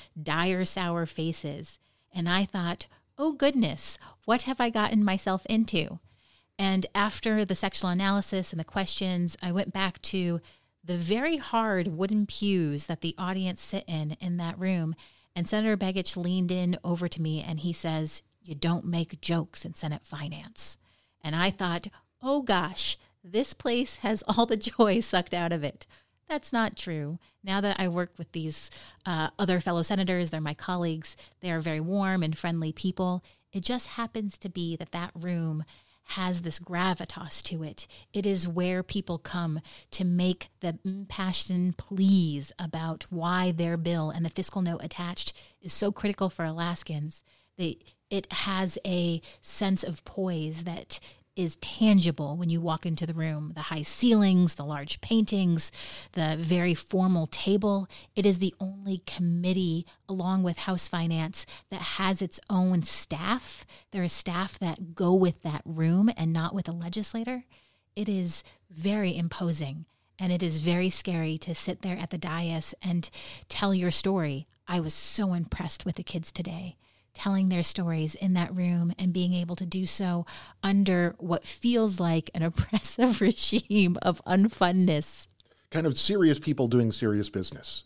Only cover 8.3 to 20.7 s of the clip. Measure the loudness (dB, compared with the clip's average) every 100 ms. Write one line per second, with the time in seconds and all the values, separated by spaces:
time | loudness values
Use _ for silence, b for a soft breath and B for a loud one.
8.3 | -2 -4 -6 -6 -4 -2 -2 -2 0 -2
9.3 | -2 -2 -2 -2 -2 -2 -2 -4 -2 0
10.3 | -2 b b b b -6 -4 0 2 2
11.3 | -2 0 0 2 2 0 -2 0 2 0
12.3 | 0 2 2 2 0 -4 -4 -4 -4 -4
13.3 | -2 -2 -4 -4 -6 -4 -4 -4 -4 -4
14.3 | -2 -4 -2 0 0 0 -4 b b b
15.3 | -4 0 2 2 2 0 -2 -2 -2 0
16.3 | 2 2 2 2 0 -2 -2 -2 -2 -2
17.3 | -2 -4 -4 -4 -4 -2 -2 -2 -4 _
18.3 | _ -14 -4 0 0 0 -2 -2 -4 -2
19.3 | -2 -2 -8 -10 -6 -6 -6 -8 -10 -10
20.3 | -10 -14 -6 -6